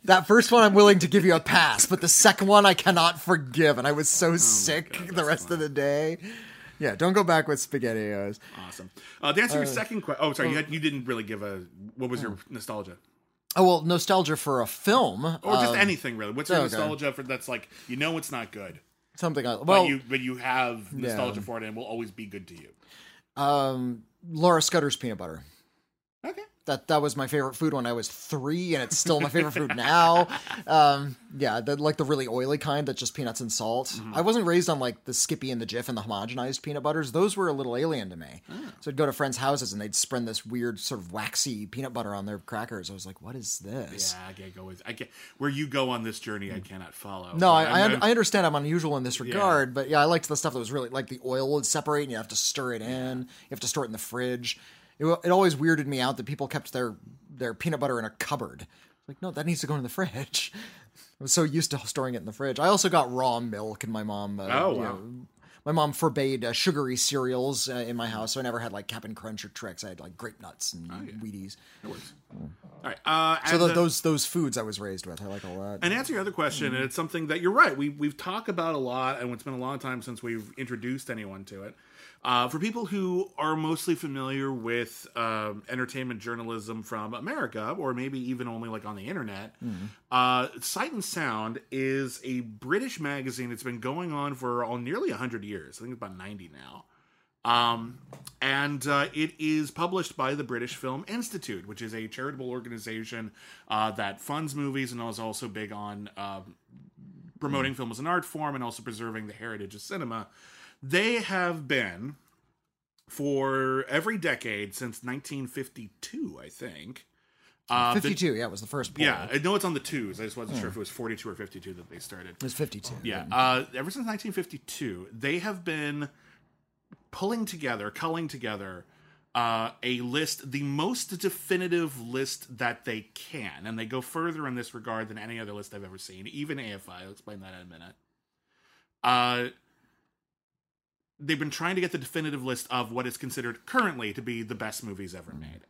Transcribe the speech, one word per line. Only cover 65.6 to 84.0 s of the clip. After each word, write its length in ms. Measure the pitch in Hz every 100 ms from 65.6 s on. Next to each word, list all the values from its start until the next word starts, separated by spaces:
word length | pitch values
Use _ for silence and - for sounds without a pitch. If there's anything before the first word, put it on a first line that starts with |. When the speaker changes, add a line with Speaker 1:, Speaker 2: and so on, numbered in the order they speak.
Speaker 1:
my 80 | 147
mom 200 | 160 147
forbade, 500 | 139 165 131 135 131
uh, 80 | 117
sugary 440 | - 190 147 131 127
cereals, 720 | - 139 127 127 131 131 131
uh, 80 | 123 120
in 80 | 120
my 100 | 117
house, 240 | 110 110
so 80 | 135
I 20 |
never 160 | 123 117
had, 120 | 117
like, 120 | 101 101
Cap'n 260 | 113 110
Crunch 280 | 107 113 107
or 40 | 101
Trix. 340 | - 104 82
I 40 | 104
had, 120 | 87
like, 180 | 76 85
Grape 220 | 117 110
Nuts 340 | 87 - -
and 160 | 87 85
Speaker 2:
Oh, 80 | -
yeah. 100 | -
Speaker 1:
Wheaties. 420 | 110 110 101 98 - - -
Speaker 2:
That 60 | -
works. 240 | 82 - - _
All 180 | - 73 - - -
right. 140 | - - -
Uh, 300 | 160 160 160 147
Speaker 1:
So 60 |
Speaker 2:
and 60 | 180
Speaker 1:
tho-, 60 | 175
Speaker 2:
the 60 |
Speaker 1:
those, 260 | 170 170 -
those 240 | 160 151 -
foods 320 | 175 143 120
I 40 |
was 160 | 110 101
raised 280 | 101 95 92
with, 160 | 82
I 40 | 98
like 180 | 98
a 40 | 92
lot. 300 | 92 98 101
Speaker 2:
And 140 | 175
answer 180 | 226 269
your 80 | 233
other 100 | 196
question, 360 | 175 160 151 147
Speaker 1:
Mm-hmm. 80 | 127
Speaker 2:
and 80 |
it's 100 | 131
something 340 | - 160 170 156
that 120 | 160
you're 120 | 175
right. 220 | 233 320
We, 140 | 135 147
we've 300 | 143 147 139
talked 320 | 185 202 226
about 240 | 175 165
a 40 | 151
lot, 440 | 123 127 131 135
and 80 | 123
it's 100 | 120
been 100 | 143
a 40 | 127
long 200 | 127 139
time 240 | 135 127
since 200 | 117 113
we've 300 | 120 113 104 -
introduced 500 | 123 120 120 131 -
anyone 380 | 113 101 98 98
to 160 | 98
it. 120 | 101 - _ - - -
Uh, 240 | 123 123 123
for 100 | 156
people 260 | 214 226
who 460 | 196 196 185 180 190 -
are 180 | 156 160
mostly 380 | 156 160 -
familiar 580 | 160